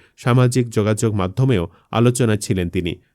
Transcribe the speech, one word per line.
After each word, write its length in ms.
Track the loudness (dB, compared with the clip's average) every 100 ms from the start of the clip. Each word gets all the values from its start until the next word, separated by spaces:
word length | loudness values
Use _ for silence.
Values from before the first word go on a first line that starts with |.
| _ _
সামাজিক 520 | 0 4 4 0 -2
যোগাযোগ 440 | 0 0 0 -2
মাধ্যমেও 540 | -2 -4 -2 0 0 -2 _ -6
আলোচনায় 460 | 0 2 2 0 0
ছিলেন 320 | -2 -4 -2
তিনি। 260 | -2 -4 -8 _